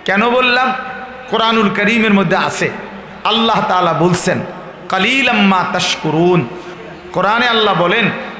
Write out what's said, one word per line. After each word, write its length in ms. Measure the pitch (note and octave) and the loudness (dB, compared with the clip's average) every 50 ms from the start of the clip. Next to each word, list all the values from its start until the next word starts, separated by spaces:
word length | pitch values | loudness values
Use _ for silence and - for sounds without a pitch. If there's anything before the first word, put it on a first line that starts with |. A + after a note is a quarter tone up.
| - | -2
কেন 260 | - F#3+ G3+ A3+ A#3+ | 0 0 2 2 2
বললাম? 420 | A#3+ B3+ B3+ B3 A#3+ B3+ B3+ A#3+ - - - - - - - - - - - - | 2 2 2 2 2 2 2 0 -2 -4 -8 -10 -10 -12 -12 -14 -14 -16 -8 -4
কোরআনুল 400 | - A3 A3+ A3+ A3+ A3+ G#3+ G3 G3 | 0 0 2 2 2 2 2 2 2
করিমের 380 | G3+ G3+ G3 A3+ A#3 A3 A3 G3+ | 2 0 2 2 2 4 4 4
মধ্যে 220 | G3 F#3+ E3 F#3+ | 4 4 2 2
আছে, 340 | F3+ D3+ D3 - - F3+ C3 - - - - - - - - - - - | 0 0 -2 -2 -2 -2 -4 -4 -8 -12 -14 -14 -16 -16 -16 -18 -6 -2
আল্লাহ 380 | G3 A3 A3+ A3+ A3+ G#3+ G3 G3 - | -2 0 2 2 2 2 2 0 2
তাআলা 240 | F#3+ F3+ F3+ E3+ | 2 2 2 2
বলছেন, 480 | D#3+ D3+ E3 F3+ F3 - - F#3 D3+ A#2 A2+ - - - - - - - - - | 2 2 2 2 2 2 2 0 0 -2 -4 -8 -12 -14 -16 -16 -18 -18 -8 -4
"কালিলাম 580 | E3+ F#3+ F#3+ A#3 C4 C4+ C4 B3 A#3 G#3 G3+ | -2 0 0 2 2 2 2 2 2 4 4
মা 180 | G3 F#3+ F3+ E3+ - | 4 4 2 0 -2
তাশকুরুন।" 760 | - F3+ E3+ - - - - D#3 D3+ D#3+ E3+ F3+ F3+ E3+ B2 A#2 - - - - - - - - - - - - | -2 -2 -2 -2 -4 -4 -4 -2 0 2 4 4 4 2 2 -2 -8 -12 -14 -14 -16 -16 -16 -16 -16 -16 -16 -6
কোরআনে 360 | - E3 F3+ G3 A3 A#3 B3 B3 | -4 -2 0 0 0 2 2 2
আল্লাহ 260 | A3+ A3 G#3+ G#3 F#3 E3 | 2 2 2 2 2 2
বলেন 280 | F3 F3 G3+ A#3 A3 D#3+ - - - - - | 2 2 2 2 0 0 -2 -4 -10 -12 -12